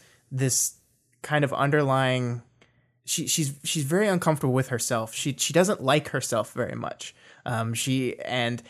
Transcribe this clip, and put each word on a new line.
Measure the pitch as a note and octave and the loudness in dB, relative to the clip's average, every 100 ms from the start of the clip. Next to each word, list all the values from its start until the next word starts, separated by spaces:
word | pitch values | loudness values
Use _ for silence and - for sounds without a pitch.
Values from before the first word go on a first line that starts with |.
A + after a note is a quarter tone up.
| - _ - | -16 _ -8
this | C3 C3+ - - - _ _ _ _ | 0 2 2 -2 -6 _ _ _ _
kind | - D3 | -2 0
of | C#3 | 2
underlying, | - C#3 D3+ C#3 C3 C3 B2+ B2 A#2+ - _ _ _ _ _ | 2 2 2 2 2 2 2 -2 -4 -10 _ _ _ _ _
she, | - - B2 | -6 -4 -2
she's, | - C#3 - | 0 -2 -4
she's | - D#3+ | -4 -2
very | C3+ F3+ G#3+ | 0 2 2
uncomfortable | F3 E3 D3 C3+ | 2 2 2 2
with | C3 C3 | 2 0
herself. | A#2 - A#2 A2 | -2 -2 -2 -4
She, | - C#3+ C3 | -6 -4 -2
she | - | 2
doesn't | D#3+ F#3+ G#3 | 4 4 2
like | C3 D3 - | 2 2 2
herself | C3+ - A2+ G#2+ | -4 -2 -2 -2
very | B2 A2+ | -4 -4
much. | A#2 - - - - - - | -4 -8 -10 -16 -20 -20 -12
Um, | - A2+ A2+ | -4 -2 -2
she, | A2+ C3+ C3 B2 - | 0 0 0 0 -4
and, | - B2+ A#2+ A#2+ | -4 -2 0 -2